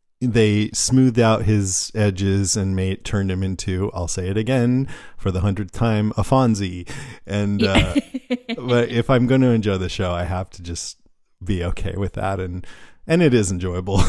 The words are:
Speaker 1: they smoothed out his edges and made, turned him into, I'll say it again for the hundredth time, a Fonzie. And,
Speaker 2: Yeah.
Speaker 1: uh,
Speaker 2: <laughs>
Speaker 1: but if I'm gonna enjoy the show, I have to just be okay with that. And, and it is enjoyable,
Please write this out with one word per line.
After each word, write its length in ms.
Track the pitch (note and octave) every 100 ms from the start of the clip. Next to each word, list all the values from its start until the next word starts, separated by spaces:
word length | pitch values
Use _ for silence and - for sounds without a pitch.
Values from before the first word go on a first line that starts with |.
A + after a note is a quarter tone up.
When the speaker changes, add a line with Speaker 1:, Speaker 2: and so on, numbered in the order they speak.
| _ _
Speaker 1:
they 500 | B2+ A2+ G#2+ G#2 G#2+
smoothed 460 | - - C3 C3 A#2
out 240 | A2+ A2
his 460 | G#2+ G#2+ F#2+ F#2+ - A2
edges 600 | G#2 F#2 G2 G2 F#2+ G#2+
and 180 | F#2+ F#2+
made, 300 | F#2+ G2 -
turned 260 | G#2 F#2+
him 100 | F#2
into, 480 | F#2+ F#2+ - F#2 G2+
I'll 160 | - E2+
say 180 | - F#2
it 80 | G2+
again 540 | A2 C3 A#2+ B2+ C3+ - - -
for 160 | G2
the 80 | F#2
hundredth 320 | G#2 G2 F#2+
time, 400 | - A#2 G#2+ G#2+ A2
a 60 |
Fonzie. 600 | G#2 C3 B2+ G#2 G2 F2+ E2+ - - - -
And, 360 | G2+ G2+ G2+
Speaker 2:
Yeah. 340 | G2 G2 - C#4+ - B3+ -
Speaker 1:
uh, 60 | B3 - A#3+
Speaker 2:
<laughs> 20 |
Speaker 1:
but 320 | B2+ A#2+ A#2
if 200 | A#2 A#2
I'm 160 | B2+ A#2+
gonna 260 | C3 B2+
enjoy 260 | A#2 G#2+ F#2+
the 100 | F2+
show, 240 | - F#2
I 140 | F2 E2+
have 240 | F#2 F#2+
to 120 | -
just 360 | F2 E2+ - - _ _ _ _
be 220 | F#2 F#2+
okay 300 | F2 - - F2
with 160 | G2 -
that. 260 | G2 G2
And, 260 | F#2 F#2 - - - - -
and 160 | E3
it 100 | D#3+
is 200 | B2 F#2
enjoyable, 480 | F#2 F#2 F2+ F#2 G2